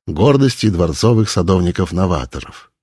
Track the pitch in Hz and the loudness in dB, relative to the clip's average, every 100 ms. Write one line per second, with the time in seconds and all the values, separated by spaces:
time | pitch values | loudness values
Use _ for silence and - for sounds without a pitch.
0 | - 80 123 135 135 - 107 87 82 76 | -10 0 2 4 2 0 0 0 0 0
1 | 113 113 104 - 87 92 87 - 90 85 | 2 2 0 -2 0 2 0 -2 -4 -2
2 | 92 78 62 76 - - - _ | 0 -2 -6 -12 -16 -20 -20 _